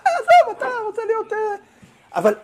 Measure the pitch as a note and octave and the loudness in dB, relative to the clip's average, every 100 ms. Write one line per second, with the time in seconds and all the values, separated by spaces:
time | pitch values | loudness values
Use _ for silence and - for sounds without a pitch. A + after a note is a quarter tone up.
0 | F#5 E5+ E5 F5 C#5+ G4+ B4+ B4 G#4+ A4+ | -2 -2 4 4 4 -2 -6 -6 -8 -8
1 | G#4+ A4 A4 G#4+ G#4+ G4+ _ _ - _ | -4 -4 -4 -6 -6 -8 _ _ -20 _
2 | _ E3+ G#3 G#3+ | _ 0 0 0